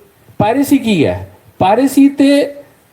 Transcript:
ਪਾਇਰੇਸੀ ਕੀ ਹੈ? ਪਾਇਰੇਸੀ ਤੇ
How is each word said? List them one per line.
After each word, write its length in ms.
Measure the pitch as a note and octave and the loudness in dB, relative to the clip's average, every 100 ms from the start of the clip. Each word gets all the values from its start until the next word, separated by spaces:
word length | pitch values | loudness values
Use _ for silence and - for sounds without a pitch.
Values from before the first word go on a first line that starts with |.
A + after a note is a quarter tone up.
| _ _ _ _ | _ _ _ _
ਪਾਇਰੇਸੀ 400 | G#3 B3+ C#4 C#4 | -4 -2 0 0
ਕੀ 280 | A3+ F#3 A2+ | 0 0 0
ਹੈ? 220 | F2+ F#2 - _ _ | -4 -10 -20 _ _
ਪਾਇਰੇਸੀ 500 | F#3 A3+ C4+ C#4 C#4 | 0 0 0 2 2
ਤੇ 460 | C#4 C#4 C#4+ C#4+ - - _ _ | 2 0 2 -2 -8 -20 _ _